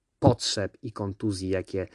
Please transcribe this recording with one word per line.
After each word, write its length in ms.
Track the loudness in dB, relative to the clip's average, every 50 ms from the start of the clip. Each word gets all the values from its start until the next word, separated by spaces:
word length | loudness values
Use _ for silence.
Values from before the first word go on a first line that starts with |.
| _ _ _ _
potrzeb 580 | 6 6 6 4 2 -2 -2 -2 -2 -4 -4 -8
i 100 | -12 -10
kontuzji, 580 | -8 -6 -4 -6 -4 -2 -2 -2 -2 -2 -2 -2
jakie 380 | -2 -2 -2 -4 -4 -6 -6 -6 -10